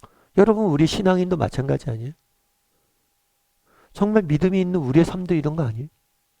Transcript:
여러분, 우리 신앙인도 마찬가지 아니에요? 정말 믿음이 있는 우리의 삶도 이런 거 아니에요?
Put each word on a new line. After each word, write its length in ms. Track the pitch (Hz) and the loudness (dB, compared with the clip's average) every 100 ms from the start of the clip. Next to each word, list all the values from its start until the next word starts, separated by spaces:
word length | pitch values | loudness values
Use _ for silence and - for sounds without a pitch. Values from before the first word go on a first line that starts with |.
| - _ _ - | -20 _ _ 2
여러분, 260 | 208 214 214 | 4 4 0
우리 220 | 143 160 | 2 2
신앙인도 500 | - 190 185 180 175 | 2 0 0 0 -2
마찬가지 540 | - - 139 139 - | -2 -2 -4 -4 -4
아니에요? 220 | 113 123 - _ _ _ _ _ _ _ _ _ _ _ _ _ _ _ _ _ | -8 -10 -14 _ _ _ _ _ _ _ _ _ _ _ _ _ _ _ _ _
정말 300 | - 202 214 | -4 0 2
믿음이 360 | 170 147 185 190 | 2 0 2 0
있는 200 | 180 180 | 0 -2
우리의 260 | 131 143 165 | 2 2 2
삶도 300 | 185 180 170 | 0 -4 -2
이런 200 | 151 160 | -2 -4
거 80 | |
아니에요? 240 | 131 110 143 - _ _ _ _ | -4 -6 -12 -16 _ _ _ _